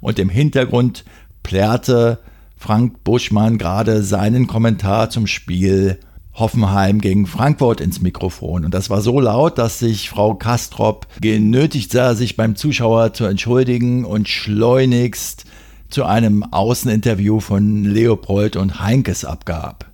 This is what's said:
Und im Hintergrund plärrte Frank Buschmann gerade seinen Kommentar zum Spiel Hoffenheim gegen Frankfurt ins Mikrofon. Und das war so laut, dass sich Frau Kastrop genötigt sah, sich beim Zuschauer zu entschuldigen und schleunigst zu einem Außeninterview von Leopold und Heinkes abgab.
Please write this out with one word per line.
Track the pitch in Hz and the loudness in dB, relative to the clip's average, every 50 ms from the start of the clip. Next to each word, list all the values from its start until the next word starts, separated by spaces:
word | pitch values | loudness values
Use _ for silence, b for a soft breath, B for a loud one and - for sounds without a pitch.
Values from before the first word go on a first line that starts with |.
Und | B - 113 101 | B -4 -2 0
im | 92 95 | 0 0
Hintergrund | 90 123 147 151 - 135 127 - - 120 123 120 - - - B B B B B B - | 2 2 2 2 2 0 0 2 2 2 2 0 -2 -4 -12 B B B B B B -18
plärrte | - - 92 95 101 107 117 - - - 123 117 117 117 117 b b b b b b b b | -10 -4 0 0 2 2 0 0 0 2 2 4 4 2 0 b b b b b b b b
Frank | - - - 107 110 123 120 - - - | -14 -4 0 2 2 2 0 -2 -4 -2
Buschmann | - 113 123 - - 104 104 107 113 113 107 | 0 0 0 0 0 0 2 2 2 2 0
gerade | 92 85 92 104 117 110 110 107 101 | -2 -2 -2 0 0 0 0 0 0
seinen | 95 104 92 101 107 120 123 123 | 0 0 0 0 2 2 2 0
Kommentar | - - 113 113 113 110 - 101 98 101 113 110 - | 0 0 0 2 2 0 0 0 0 0 0 0 0
zum | - 120 107 | -2 -2 -2
Spiel | 98 - - - - 90 90 95 95 95 95 98 95 92 b b b b b b - - | -2 -4 -6 -6 -6 -2 0 2 2 2 2 2 0 0 b b b b b b -20 -6
Hoffenheim | - 110 110 - 123 104 95 98 98 98 98 101 107 | -4 -4 -2 0 0 0 2 2 2 2 2 2 0
gegen | 101 98 92 101 101 | 0 2 2 2 0
Frankfurt | 92 - 107 123 143 147 - 139 117 113 - | 0 -2 -2 0 0 0 2 2 0 0 0
ins | - 90 - - | -2 -4 -2 -2
Mikrofon. | 90 90 - - - 92 - - - 76 82 87 76 | -2 -4 -2 -2 -6 -6 -6 -6 -8 -6 -4 -2 -2
Und | 85 90 | -2 -2
das | 95 98 - | -2 -2 -2
war | 98 101 | -2 0
so | 101 120 123 143 | 0 2 2 2
laut, | 131 110 104 123 151 170 - 131 | 2 2 2 2 2 2 2 0
dass | 117 110 - - | -2 -2 -2 -2
sich | 120 117 110 101 - - | -2 -2 -2 -2 -6 -8
Frau | - 104 104 110 101 | -2 0 0 0 0
Kastrop | - - 113 123 120 - - - - 110 110 107 - - B B B | -2 -2 -2 -2 -2 -4 -8 -6 -2 -2 -2 -2 -4 -10 B B B
genötigt | 107 110 107 107 107 107 117 131 151 151 - 135 101 - | -2 0 2 2 2 2 4 2 2 2 0 -4 -6 -2
sah, | - 123 127 127 117 | 0 2 2 2 2
sich | 104 123 113 - | 0 -2 -4 -2
beim | - 113 110 104 | -2 -2 -2 -2
Zuschauer | - - 101 - - 120 113 113 113 113 110 - | -2 -2 -4 -2 0 0 2 2 2 2 0 0
zu | - 117 | -2 -2
entschuldigen | 98 101 95 - 113 123 131 131 123 123 120 123 123 123 127 117 | -2 -2 -2 -2 0 2 2 2 2 0 0 0 0 0 -2 -2
und | - 101 107 104 - | -2 -2 -2 -2 -2
schleunigst | - - - 110 104 104 113 120 127 131 131 127 123 120 120 120 - - - - - - - B B B B B B B B - | -4 -6 -4 -4 -2 0 2 2 4 4 4 2 2 2 0 -2 -4 -6 -10 -12 -12 -14 -20 B B B B B B B B -8
zu | - 143 - | -6 -4 -2
einem | 87 104 113 117 107 104 104 - | 0 2 2 2 2 2 0 0
Außeninterview | - - 87 98 113 123 - - 131 107 110 101 123 110 95 101 104 107 110 | -2 -2 -2 0 0 0 0 0 0 -2 0 0 0 0 2 2 2 2 0
von | 101 - 101 98 104 104 107 104 101 | 0 0 0 2 2 2 2 0 0
Leopold | 101 101 113 117 117 110 - - - 98 101 104 107 - - | 0 2 2 4 2 2 0 -2 -2 -2 0 0 0 -2 -2
und | 98 98 92 - | -2 -4 -4 -4
Heinkes | 90 101 120 139 113 101 85 - - | -2 0 0 2 0 0 -4 -6 -6
abgab. | 65 78 - - - 82 80 - - - - - - | -8 -10 -10 -8 -8 -8 -8 -8 -10 -14 -16 -20 -20